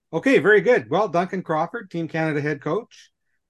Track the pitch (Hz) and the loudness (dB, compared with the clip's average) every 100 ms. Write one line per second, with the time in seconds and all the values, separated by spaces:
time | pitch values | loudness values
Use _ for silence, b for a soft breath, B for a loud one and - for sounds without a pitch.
0 | _ 160 269 226 160 208 185 240 110 170 | _ -4 2 4 6 4 4 2 0 -2
1 | 208 170 185 190 - 156 170 240 190 170 | 0 -2 -2 -6 -4 -4 -4 -8 -10 -10
2 | 160 160 160 147 147 143 151 190 247 - | -6 -4 -2 -2 -4 -6 -4 -6 -6 -18
3 | - _ _ _ | -20 _ _ _